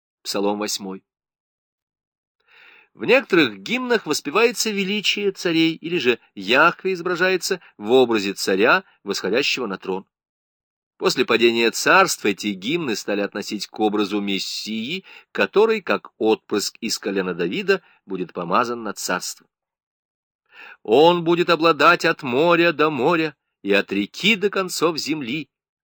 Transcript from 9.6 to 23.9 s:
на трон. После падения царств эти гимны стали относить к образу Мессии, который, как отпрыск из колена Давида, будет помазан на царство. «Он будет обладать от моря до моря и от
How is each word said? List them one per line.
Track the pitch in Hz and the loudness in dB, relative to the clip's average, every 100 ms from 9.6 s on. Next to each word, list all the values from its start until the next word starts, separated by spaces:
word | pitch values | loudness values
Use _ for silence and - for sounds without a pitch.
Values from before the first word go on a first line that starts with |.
| 113 | -6
на | 95 | -8
трон. | 95 95 - _ _ _ _ _ _ _ _ - | -6 -8 -10 _ _ _ _ _ _ _ _ -4
После | 185 151 | -2 0
падения | 113 113 117 117 117 | 2 4 4 4 0
царств | - 147 180 180 - 107 | 0 4 4 4 0 -2
эти | 95 107 | -2 -4
гимны | 95 101 170 143 104 | -6 -4 -4 -4 -6
стали | - 101 | -4 -4
относить | 98 104 92 107 - | -4 -6 -8 -8 -8
к | - | -2
образу | 107 104 98 104 | 0 0 0 -2
Мессии, | 101 95 - - 104 110 117 185 - - _ | -2 -4 -4 -8 -8 -8 -6 -8 -10 -20 _
который, | - 98 190 220 220 | -2 0 4 2 2
как | - 101 - - | -2 -4 -6 -2
отпрыск | 110 107 - 104 - - | 0 0 -2 -4 -4 -6
из | 113 - | -8 -6
колена | 107 98 92 | -4 -4 -4
Давида, | 85 87 170 196 190 - _ - | -4 -4 -2 -2 -2 -4 _ -12
будет | 95 92 | -8 -8
помазан | - 85 104 120 120 | -8 -2 -2 -2 -4
на | 107 | -8
царство. | 95 - 90 - - _ _ _ _ _ _ _ _ _ _ _ - - - | -8 -4 -4 -6 -14 _ _ _ _ _ _ _ _ _ _ _ -20 -20 -10
«Он | - 117 165 175 | 2 6 6 6
будет | 165 175 175 | 2 0 2
обладать | 160 165 147 156 175 | 2 2 4 4 4
от | 165 165 | 2 -2
моря | 135 123 170 170 170 | -2 2 4 4 2
до | 147 156 | 2 0
моря | 143 139 170 156 - _ _ | 0 0 0 -2 -8 _ _
и | 98 | 0
от | 98 - | 0 0